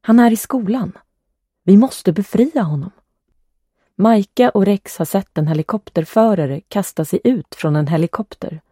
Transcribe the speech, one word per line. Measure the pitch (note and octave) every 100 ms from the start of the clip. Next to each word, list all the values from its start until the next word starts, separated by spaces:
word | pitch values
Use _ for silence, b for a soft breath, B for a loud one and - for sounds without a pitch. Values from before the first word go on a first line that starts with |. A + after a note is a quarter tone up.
Han | - A#3
är | A#3+
i | A3
skolan. | - C4 G3 B3+ F#3 - _ _ _ _ _ _
Vi | - G3
måste | C4 - -
befria | E3 G3 G#3+ C4 D#4
honom." | F3+ D3 E3 _ _ _ _ _ _ _ _ _ _
Majka | - G#3+ A3 G3 - B3
och | - G3
Rex | G3+ - -
har |
sett | D#3+ G3 F#3+ -
en | D3+
helikopterförare | D#3 D#3+ G#3+ - - D#3+ A3 A3+ F#3+ C#3+ C#3
kasta | _ G3+ F#3+ -
sig | D#3 -
ut | A#3 B3 -
från | - D#3+ D3+
en | D3
helikopter. | E3 E3 - G#3+ - - D#3 _